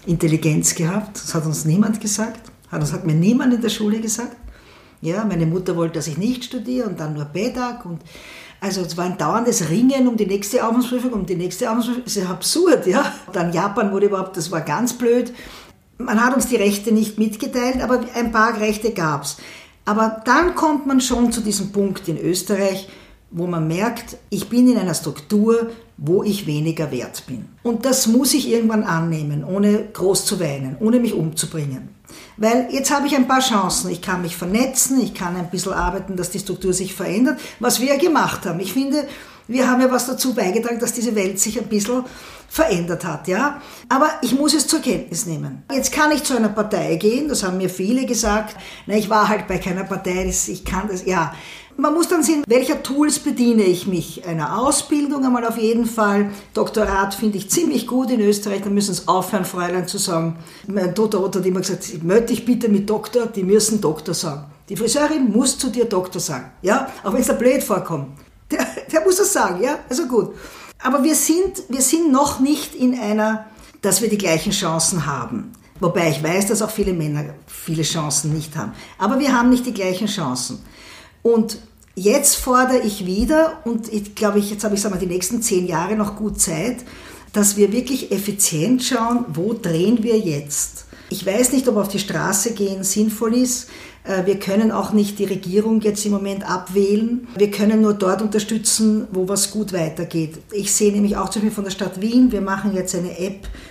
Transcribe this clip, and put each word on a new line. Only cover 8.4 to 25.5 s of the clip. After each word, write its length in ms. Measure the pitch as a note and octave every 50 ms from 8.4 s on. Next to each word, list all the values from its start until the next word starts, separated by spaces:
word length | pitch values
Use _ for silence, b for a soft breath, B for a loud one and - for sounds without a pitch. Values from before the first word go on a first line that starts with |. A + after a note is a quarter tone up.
| B B B B
also 220 | F#3+ G3 G3 G3
es 160 | F3+ D#3+ D#3+
war 80 | F3 F3
ein 120 | F3+ F3+
dauerndes 520 | - D3+ D3+ F#3 A3+ A#3+ A#3+ G#3+ - E3+ D3
Ringen 360 | D#3+ G#3+ B3 C4 C#4 C4 B3+
um 120 | B3 A3+
die 80 | G#3+ G#3
nächste 420 | F#3 G3 G3+ - - - A#3+ -
Aufnahmeprüfung, 460 | - A3 B3+ A#3+ - B3 B3 A#3+ B3+ A#3
um 120 | G3+ F3+
die 120 | F3 F#3
nächste 320 | E3 F3+ F3+ - - B3 A3+
Aufnahmeprüfung. 340 | A3 A#3+ A3 B3 A#3+ B3 B3
Das 140 | - -
ist 60 | G#3 F#3
ja 60 | F3+
absurd, 560 | F#3 - - - - D4+ F4+ F4+ C4+ G#3 -
ja. 280 | F#3 F#3 C4+ D4 - - - - -
Dann 220 | - F3+ E3+ E3+ E3+
Japan 400 | D#3+ F#3 G3+ G3 B3 G#3+ G3+ G3
wurde 140 | F#3+ G3+
überhaupt, 280 | G3+ G3 F#3+ F#3+ - -
das 160 | F3 D#3 E3+
war 80 | F#3 D#3+
ganz 320 | D3 - D3 E3+ A3+ A#3+
blöd. 400 | A#3 - B3 A#3 A#3+ B3 A#3 - - B B B B B B B B B _ _ _
Man 240 | - A#3+ B3+ A3+ A3
hat 140 | A#3+ B3+ C4+
uns 120 | B3 -
die 100 | - B3+
Rechte 340 | G3 G3 G#3 G#3 G3+ - A#3
nicht 260 | G#3+ A3 G#3+ - -
mitgeteilt, 640 | - A3 A3 - - D4 - - B3 A#3+ B3+ C4 B3+
aber 200 | B3 A3+ B3+ B3 - - -
ein 180 | A#3 A#3 A3 A3+
paar 260 | A3 G#3+ A#3 A3 G#3
Rechte 320 | G#3+ G#3+ G#3 G#3 - A3
gab's. 460 | G3+ F#3 E3 D#3 D3 C#3+ D3 - - B B B B B B B B B B
Aber 360 | G3 G#3 G#3+ A3 A3 A3 - -
dann 280 | - B3+ D4 E4+ F4+ -
kommt 320 | - E4 D#4 D4 C4 -
man 120 | C4+ C4+ B3+
schon 320 | - - B3 A#3 A#3+ A3+
zu 80 | - -
diesem 320 | G#3 G#3+ G3+ F#3+ G3 -
Punkt 380 | - G3+ G3 G3 F#3 - - -
in 80 | D#3
Österreich, 720 | D3+ - - F3+ - - - G#3 F#3+ G3 G3 F#3 F#3+ - B B B B B B B B -
wo 160 | - E3+ F3
man 180 | F3+ F3 E3 D#3+
merkt, 520 | D#3 E3 F3+ G#3+ A#3+ A3+ - - - - - - -
ich 200 | G#3 - - -
bin 200 | A#3 B3 B3 B3+
in 80 | A#3+
einer 160 | G#3+ F#3 F#3 D#3
Struktur, 760 | - - D#3 C#3+ - - - G#3+ G#3 G#3 A3+